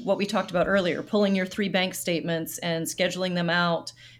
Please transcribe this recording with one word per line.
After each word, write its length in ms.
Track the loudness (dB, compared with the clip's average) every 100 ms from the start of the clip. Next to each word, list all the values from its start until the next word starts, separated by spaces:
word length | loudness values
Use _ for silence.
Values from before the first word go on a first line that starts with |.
what 140 | -2 0
we 80 | 0
talked 240 | 0 0
about 180 | 2 2
earlier, 340 | 4 2 0
pulling 320 | 0 2 4
your 120 | 2 0
three 220 | -2 0
bank 260 | 0 0
statements 640 | -2 -2 -2 0 -2 -4 -6
and 280 | -2 -2 -2
scheduling 480 | -2 -2 0 -2
them 160 | 0 0
out, 420 | 2 2 0 -4 -16 -20